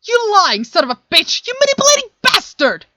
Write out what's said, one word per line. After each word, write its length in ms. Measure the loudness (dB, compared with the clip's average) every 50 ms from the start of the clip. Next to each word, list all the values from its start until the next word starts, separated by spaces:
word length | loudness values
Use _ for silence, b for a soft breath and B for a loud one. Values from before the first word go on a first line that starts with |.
You 300 | _ -2 -2 -2 0 2
lying 320 | 2 2 2 2 0 -2 -6
son 180 | -4 -2 -2
of 80 | -2 -2
a 100 | -2 -10 _ _ -2
bitch! 320 | -2 0 0 -6 -8 -6
You 80 | -10 -2 -2
manipulating 500 | 0 0 0 0 2 2 2 0 -2 -6 _ _
bastard! 640 | _ 0 0 0 -4 -6 -6 _ -2 -2 -2 -4 -12 _ _